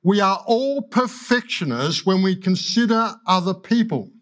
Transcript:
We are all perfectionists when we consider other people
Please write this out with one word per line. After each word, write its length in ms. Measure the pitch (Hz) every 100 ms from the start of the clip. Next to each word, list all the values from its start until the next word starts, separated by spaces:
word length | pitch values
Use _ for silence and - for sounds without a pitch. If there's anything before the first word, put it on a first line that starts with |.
We 160 | 175 208
are 240 | 196 190 -
all 360 | 233 269 277
perfectionists 1200 | - 226 254 - - 240 - - 156 120 143 165 190
when 160 | 190
we 140 | 190 185
consider 800 | 190 180 - 233 233 226 226 - -
other 280 | 185 180
people 580 | 190 - 233 226 139 95 _